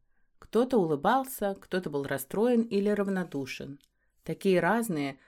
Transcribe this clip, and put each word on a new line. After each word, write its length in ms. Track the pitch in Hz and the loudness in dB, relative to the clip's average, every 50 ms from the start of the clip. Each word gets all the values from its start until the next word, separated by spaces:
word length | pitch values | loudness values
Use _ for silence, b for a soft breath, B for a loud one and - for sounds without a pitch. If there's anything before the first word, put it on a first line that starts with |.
| _ _ _ _ _ _ _ _ | _ _ _ _ _ _ _ _
Кто-то 380 | - - - 214 254 254 269 220 | -20 -2 0 0 2 4 2 2
улыбался, 800 | 175 160 151 135 143 196 240 269 262 262 - - 208 196 196 - | 4 2 0 2 2 2 2 2 0 -4 -6 -4 -4 -4 -4 -6
кто-то 300 | - _ - 190 185 165 | -8 _ -6 -4 -4 -4
был 120 | 147 143 139 | -4 -4 -4
расстроен 600 | 143 143 139 - - - 190 226 254 247 233 226 | -4 -4 -6 -6 -6 -2 0 2 4 4 2 2
или 280 | 226 196 202 196 208 | 2 0 0 2 2
равнодушен. 880 | 208 202 196 196 196 185 175 160 - 139 135 127 - - 139 139 139 143 _ _ _ _ _ _ _ _ _ | 0 0 0 0 -2 -2 -4 -4 -6 -6 -6 -6 -8 -12 -12 -14 -14 -16 _ _ _ _ _ _ _ _ _
Такие 340 | - 160 - - 196 185 175 | -8 -8 -2 2 2 4 4
разные, 640 | 165 170 208 240 233 226 170 147 143 139 139 b b | 4 4 2 2 0 0 -2 -2 -2 -4 -6 b b